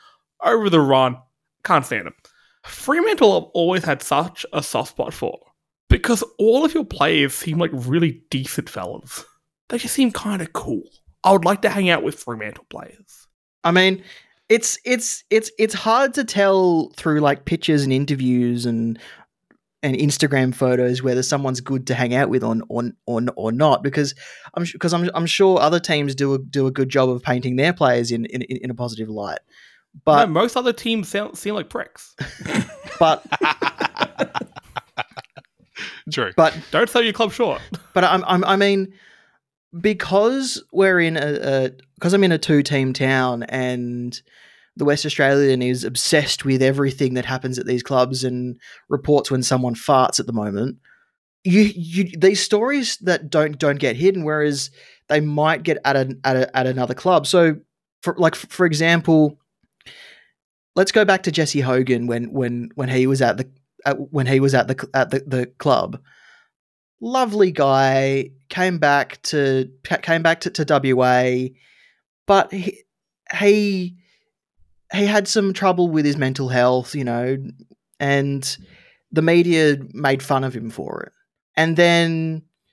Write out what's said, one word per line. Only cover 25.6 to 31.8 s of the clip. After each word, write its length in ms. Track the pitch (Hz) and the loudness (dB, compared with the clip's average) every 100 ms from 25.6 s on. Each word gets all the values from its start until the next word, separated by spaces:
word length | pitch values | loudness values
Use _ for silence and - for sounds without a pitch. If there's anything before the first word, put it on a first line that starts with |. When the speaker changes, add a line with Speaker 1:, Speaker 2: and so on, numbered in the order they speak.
Speaker 2:
other 200 | 151 170 | 4 2
teams 340 | 175 151 143 | 0 -2 -2
do 200 | 135 139 | -2 -2
a, 40 | 139 | -2
do 280 | 139 143 135 | -4 -2 0
a 40 | |
good 200 | 131 131 | 0 0
job 180 | 135 131 | 2 2
of 140 | 123 | 0
painting 340 | - 123 127 127 | -2 -4 -2 0
their 160 | 160 | 0
players 400 | 175 135 120 120 | 2 2 2 0
in, 140 | 117 113 | -4 -6
in, 160 | 127 | -8
in 280 | - 127 127 | -8 -10 -10
a 40 | |
positive 340 | 120 120 110 110 | -8 -8 -8 -10
light. 300 | 107 98 - - _ - _ _ 143 | -8 -8 -10 -14 _ -20 _ _ -4
But 220 | - 147 170 | 4 4 4
Speaker 1:
No, 60 | |
most 240 | 160 233 254 | 2 0 0
other 160 | 247 | -2
teams 340 | 226 233 226 185 | -2 -4 -4 -4
sound, 300 | 202 208 - | -6 -8 -8
seem 160 | 202 | -8
like 160 | 208 - | -6 -8
pricks. 440 | - | -10